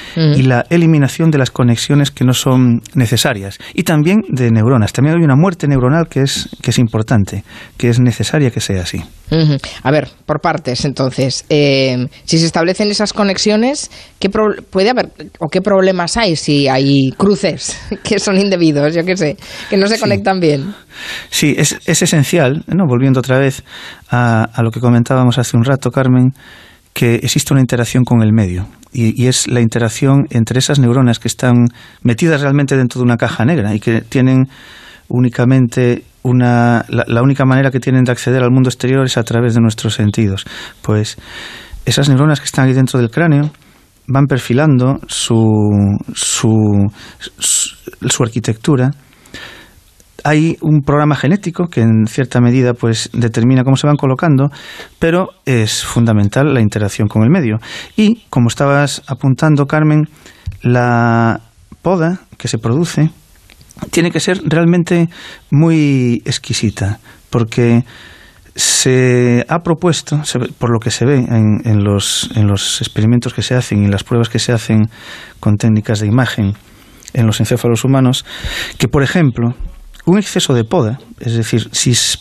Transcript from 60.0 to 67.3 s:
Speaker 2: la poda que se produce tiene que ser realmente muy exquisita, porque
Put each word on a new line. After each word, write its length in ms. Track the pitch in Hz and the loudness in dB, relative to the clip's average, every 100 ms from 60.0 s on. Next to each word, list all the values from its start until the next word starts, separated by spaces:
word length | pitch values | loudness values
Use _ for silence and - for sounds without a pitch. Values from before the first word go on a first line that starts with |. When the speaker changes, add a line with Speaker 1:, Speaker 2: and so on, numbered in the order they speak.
| 151 - - - - - | 0 -8 -20 -16 -14 -6
Speaker 2:
la 800 | 123 123 123 120 117 117 117 107 - _ _ - | 0 2 2 2 2 2 2 -2 -8 _ _ -8
poda 400 | 165 185 160 185 - - | -2 0 0 -4 -10 -12
que 100 | 123 | -6
se 100 | 110 | -4
produce 520 | 113 131 170 - 156 - _ - - - - - - | -2 0 0 0 -2 -2 _ -20 -20 -20 -20 -16 -6
tiene 200 | - 170 | -2 -2
que 80 | 165 | -2
ser 220 | - 190 | -2 -2
realmente 640 | 320 160 170 180 170 170 170 - - - _ | -2 2 2 2 2 0 0 -4 -20 -20 _
muy 720 | 139 165 160 147 135 123 117 - | 2 4 4 2 2 0 -2 -4
exquisita, 760 | - - 120 107 - 101 101 - - | -6 -6 -4 -4 -2 -6 -6 -12 -20
porque 540 | _ | _